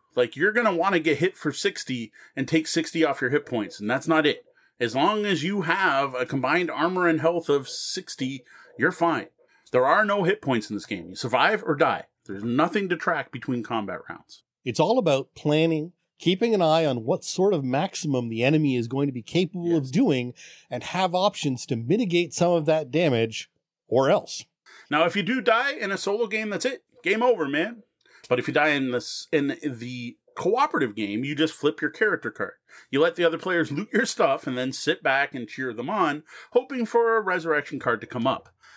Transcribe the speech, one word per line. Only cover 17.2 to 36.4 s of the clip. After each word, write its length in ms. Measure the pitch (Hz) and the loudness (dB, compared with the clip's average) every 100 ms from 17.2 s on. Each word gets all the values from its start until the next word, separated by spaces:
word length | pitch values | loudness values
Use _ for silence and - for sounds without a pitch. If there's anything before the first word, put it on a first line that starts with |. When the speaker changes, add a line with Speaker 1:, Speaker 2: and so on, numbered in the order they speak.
Speaker 2:
sort 300 | - - 196 | -4 0 2
of 100 | 175 | 2
maximum 640 | 131 131 190 - 156 127 117 | 0 0 -2 -4 -2 0 -2
the 140 | 113 | 0
enemy 320 | 127 156 147 123 | 4 4 4 2
is 120 | 113 | 0
going 200 | 135 143 | -2 -2
to 60 | |
be 80 | 123 | -4
capable 560 | - 165 185 180 170 165 | -2 0 0 -2 0 0
of 60 | |
Speaker 1:
Yes. 80 | 131 | 0
Speaker 2:
doing, 420 | 151 254 131 123 - - - _ | 0 2 2 -2 -10 -20 -20 _
and 140 | 123 | -10
have 300 | - 180 185 | -6 -2 0
options 520 | 180 202 - 147 127 - | 2 0 0 -2 -4 -4
to 80 | 117 | -6
mitigate 580 | 117 208 208 175 165 | 0 0 2 0 0
some 200 | - 175 | 0 2
of 120 | 175 151 | 2 2
that 260 | 156 139 | 0 0
damage, 600 | 147 170 120 113 110 - _ _ _ _ | 0 2 2 0 -4 -14 _ _ _ _
or 220 | 123 135 | 2 4
else. 360 | 208 - - - _ _ - - | 2 0 -12 -14 _ _ -20 -2
Speaker 1:
Now, 160 | 147 170 | 2 2
if 100 | 196 | 2
you 80 | |
do 180 | 180 254 | -2 0
die 320 | 226 226 277 | 2 2 2
in 180 | 302 202 | -2 -4
a 60 | 190 | -2
solo 300 | 196 208 226 | -2 -2 -2
game, 220 | 220 214 | -2 -4
that's 160 | 190 269 | -2 -4
it. 180 | 262 _ _ | -4 _ _
Game 180 | 170 214 | -2 2
over, 260 | 254 214 143 | 4 2 2
man. 360 | 147 196 240 _ _ _ - - | 0 -2 -4 _ _ _ -20 -2
But 100 | 123 | 0
if 80 | 131 | 2
you 60 | |
die 160 | 143 151 | 2 4
in 220 | 143 131 | 2 0
this, 360 | 123 - - - | -2 -4 -10 -2
in 260 | 151 139 - | 0 0 -2
the 540 | 151 117 120 123 120 - _ - | -6 -8 -8 -8 -10 -12 _ -4
cooperative 600 | 180 233 294 190 123 104 | 0 2 2 0 -2 -2
game, 280 | 101 107 | -4 -2
you 120 | 139 147 | -4 -2
just 180 | 160 | -2
flip 280 | - 147 156 | 0 -2 -2
your 100 | 147 | -6
character 400 | - 214 196 117 | 0 0 0 -6
card. 240 | - 98 - _ - - | -8 -10 -10 _ -20 -4
You 100 | 131 | 2
let 140 | 170 170 | 2 4
the 80 | |
other 140 | 170 160 | 2 2
players 340 | 185 175 156 | -2 0 0
loot 180 | 139 208 | -4 -2
your 120 | 202 170 | -2 0
stuff 420 | - 165 135 - | 0 0 0 -4
and 100 | 127 | -4
then 160 | 131 | -6
sit 300 | - - 175 | -4 -2 0
back 300 | 143 135 143 | 0 0 0
and 140 | 135 117 | -4 -10
cheer 240 | - 131 | -8 -8
them 180 | 113 135 | -6 -6
on, 340 | 208 160 147 - - | 0 0 -2 -10 -20